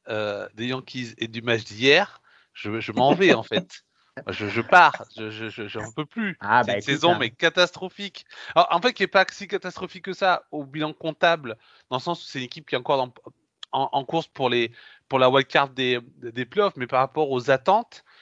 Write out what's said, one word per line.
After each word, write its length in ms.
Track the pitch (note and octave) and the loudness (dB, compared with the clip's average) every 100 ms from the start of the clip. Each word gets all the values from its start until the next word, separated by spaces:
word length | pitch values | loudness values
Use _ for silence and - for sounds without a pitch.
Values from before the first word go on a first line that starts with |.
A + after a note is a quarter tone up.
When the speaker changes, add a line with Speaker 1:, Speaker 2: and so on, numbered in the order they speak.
| - | -8
Speaker 1:
euh, 360 | G#2+ G#2 G2+ G2 | -6 -4 -6 -10
des 120 | G#2+ B2 | -8 -6
Yankees 480 | C3 - B2+ A#2 A2+ | -8 -8 -10 -10 -10
et 120 | A2+ | -10
du 120 | A2+ | -6
match 240 | A#2 A2+ | -2 -2
d'hier, 560 | - G#2 C3 D#3+ G3 - _ _ _ | -4 0 4 4 2 -8 _ _ _
je, 260 | - G#2 A2 | -12 -8 -6
je 140 | - | -4
m'en 220 | A2 C3+ | 0 2
vais 180 | E3 F#3+ | 4 4
en 100 | A#2 | 2
fait. 240 | G#2+ G#2+ - - _ _ | 0 -6 -6 -14 _ _
Speaker 2:
<laughs> 300 | _ - - | _ -14 -10
Speaker 1:
Moi, 80 | |
je, 140 | F#2 G#2 | -6 -4
je 120 | A2 | -4
pars, 460 | A2 F3+ D#3 - - A2+ | 4 6 6 4 -10 -12
je, 140 | A2 | -12
je, 180 | G#2+ A2+ | -10 -12
je, 180 | A#2+ G#2 | -10 -10
j'en 240 | A2+ G#2+ C3 | -8 -8 -8
peux 80 | |
plus. 320 | D3+ A#3 G3+ - | -8 -6 -6 -6
Speaker 2:
Ah, 200 | G2+ A#2+ | 2 2
Speaker 1:
C'est 40 | G#2+ | 2
Speaker 2:
bah, 60 | |
Speaker 1:
une 40 | G2+ | -2
Speaker 2:
écoute, 100 | B2 | -2
Speaker 1:
saison, 200 | C3+ E3+ | 2 2
Speaker 2:
hein. 40 | E3+ | 2
Speaker 1:
mais 120 | A2+ | 0
catastrophique. 960 | - E3+ F#3 F3 - F#3 - G3+ - - - - | 0 0 2 0 -2 -14 -12 -14 -14 -20 -18 -2
Alors, 140 | D#3+ E3+ | 2 4
en 120 | E3+ | 2
fait, 100 | B3 | 0
qui 100 | B3 | 0
est 40 | F#3+ | 2
pas 180 | G3 F#3 | 2 2
si 160 | - G3 | -2 -8
catastrophique 560 | G3 F#3 - F#3 F#3 | -8 -8 -10 -12 -12
que 80 | F#3+ | -12
ça 300 | F3+ F#3+ E3+ - | -2 0 0 -4
au 120 | D3+ | -12
bilan 280 | C3+ D3+ D3+ | -10 -6 -6
comptable, 640 | - E3 D3+ F3 E3 B2+ G#2+ _ _ - | -6 -8 0 2 2 -4 -12 _ _ -6
dans 80 | B2+ | -6
le 60 | |
sens 200 | F3 E3+ | -4 -8
où 40 | - | -8
c'est 140 | C#3 | -10
une 40 | |
équipe 240 | B2 D#3+ - | -10 -14 -6
qui 60 | |
est 40 | C3 | -4
encore 200 | B2 C#3 | 0 0
dans, 160 | B2+ - - - _ _ - | -2 -8 -20 -20 _ _ -8
en, 160 | C3+ C3+ | -4 -2
en 120 | C3+ | -4
course 240 | B2+ E3 - | -2 -4 -6
pour 200 | - B2+ | -2 0
les, 220 | A#2+ A2+ - - _ - | 0 -2 -6 -20 _ -4
pour 100 | C3 | 2
la 100 | B2+ | 4
wild 180 | C3+ C3 | 4 2
card 220 | D#3 C#3 | 0 0
des, 300 | B2+ B2+ B2 A#2+ _ | -2 -2 -2 -4 _
des 240 | A#2+ B2 B2 | -12 -8 -4
playoffs, 300 | G3+ G3+ D3 | 0 0 -2
mais 100 | B2 | -2
par 140 | B2+ | 0
rapport 300 | C3 D#3 C#3+ | 0 -2 -2
aux 200 | B2+ B2 | 0 2
attentes 540 | C3 - G#3+ - - _ _ | 2 4 0 0 -12 _ _